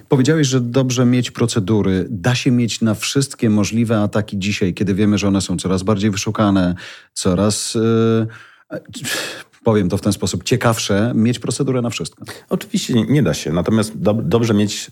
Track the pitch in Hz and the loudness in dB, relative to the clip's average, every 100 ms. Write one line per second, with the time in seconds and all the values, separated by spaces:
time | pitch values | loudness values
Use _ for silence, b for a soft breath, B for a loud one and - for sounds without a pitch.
0 | - 139 131 160 139 127 120 127 131 123 | -2 2 2 2 2 2 0 0 0 2
1 | 123 127 117 - 120 117 95 110 98 92 | 2 2 0 -2 0 0 0 2 2 0
2 | 87 110 87 123 139 123 117 - 110 104 | -2 -2 0 0 2 2 0 0 0 0
3 | - 139 135 - 117 104 95 113 113 110 | -2 -2 -2 -2 0 2 0 0 0 0
4 | 104 110 104 101 98 101 92 85 101 95 | 0 -2 -4 -4 -4 0 -2 0 0 2
5 | 104 104 101 98 90 85 90 92 95 101 | 2 2 2 0 0 -4 -2 -2 0 0
6 | 107 98 - 104 104 98 90 90 B B | 0 -2 -4 0 2 4 2 -2 B B
7 | B - 98 90 104 104 - 113 113 113 | B -4 0 2 2 0 -4 -2 0 2
8 | 113 113 110 B B B - - - - | 2 2 -2 B B B -14 -14 -14 -12
9 | - B B B B _ - 104 90 98 | -8 B B B B _ 2 2 2 0
10 | 107 92 95 87 - 123 123 110 - 101 | -2 -2 -2 -4 0 0 2 0 0 0
11 | 117 117 113 120 - 117 135 127 117 - | 0 2 2 0 -4 -4 -2 -2 -2 -6
12 | - - - B B 190 - 214 - 120 | -10 -12 -18 B B -6 -4 -6 0 0
13 | 101 147 95 73 - 85 87 110 104 - | 2 2 2 0 -2 -2 2 2 0 0
14 | 107 113 104 117 117 104 104 - - | 0 0 2 2 2 2 2 -2 -10